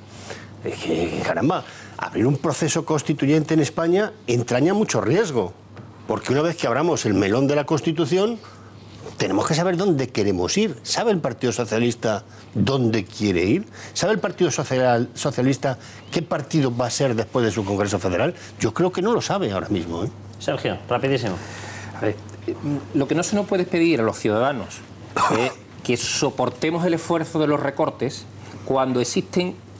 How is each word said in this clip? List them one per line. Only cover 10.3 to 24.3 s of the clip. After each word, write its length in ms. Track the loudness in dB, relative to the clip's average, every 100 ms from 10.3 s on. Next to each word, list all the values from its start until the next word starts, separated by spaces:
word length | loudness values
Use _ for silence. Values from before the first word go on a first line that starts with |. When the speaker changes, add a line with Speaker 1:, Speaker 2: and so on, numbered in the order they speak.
| 2 2 2
Speaker 1:
ir. 180 | 0 -2
¿Sabe 280 | -4 0 2
el 80 | 2
Partido 340 | 0 -2 0
Socialista 720 | 0 0 2 2 0 0 -2 -4 -18 -6
dónde 520 | 0 2 2 2 0 -2
quiere 400 | -2 2 4 4
ir? 200 | 2 0 -12 -10
¿Sabe 180 | -2 0
el 80 | 2
Partido 320 | 0 0 0
Social-, 560 | 0 0 2 4 4 0
Socialista 640 | -2 -2 2 2 2 0 -4 -8 -20 -6
qué 100 | -4
partido 540 | -2 -4 0 2 2 0
va 120 | 0
a 20 |
ser 260 | 2 2 0
después 300 | 0 2 2
de 60 |
su 120 | 2
Congreso 340 | 0 0 0 0
Federal? 380 | 0 0 0 -2 -12 -4
Yo 140 | -2
creo 180 | 2 0
que 100 | 2
no 120 | 0
lo 80 | 0
sabe 320 | 0 -2 0
ahora 160 | -2 -2
mismo, 340 | -2 -2 -4
¿eh? 60 | -6 -8 -16 -8
Speaker 2:
Sergio, 400 | -4 -2 -2 -4 -2
rapidísimo. 460 | 0 2 0 0 -4 -8 -12 -12 -12 -12 -4
Speaker 3:
A 40 |
ver, 140 | -4 -4 -8 -10 -8
eh, 100 | -6 -4 -4 -2
lo 140 | 0 2
que 80 | 0
no 80 |
se 140 | 0 0
nos 80 | 0
puede 180 | 0 0
pedir 360 | 2 4 4
a 20 |
los 140 | 2 0
ciudadanos 600 | 0